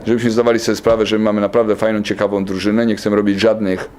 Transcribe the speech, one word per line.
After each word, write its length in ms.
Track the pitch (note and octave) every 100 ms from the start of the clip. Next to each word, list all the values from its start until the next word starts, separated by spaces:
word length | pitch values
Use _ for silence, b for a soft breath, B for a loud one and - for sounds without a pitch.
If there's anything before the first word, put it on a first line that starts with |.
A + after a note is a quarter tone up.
| -
żebyśmy 240 | A#2+ A#2
zdawali 280 | A2+ A#2 A2+
sobie 180 | A#2 G#2
sprawę, 300 | A#2 A2+ G2+
że 120 | G#2+
my 60 |
mamy 160 | A2 G#2
naprawdę 360 | G2+ A#2+ A2 G2+
fajną, 260 | A2 A2
ciekawą 420 | G#2 G2+ G2+ G2+
drużynę, 420 | F#2+ F#2+ G2+ G#2+ A#2
nie 100 | G2+
chcemy 200 | G#2+ G#2
robić 240 | G2+ G2
żadnych 480 | A2 A2 G2+ F#2 -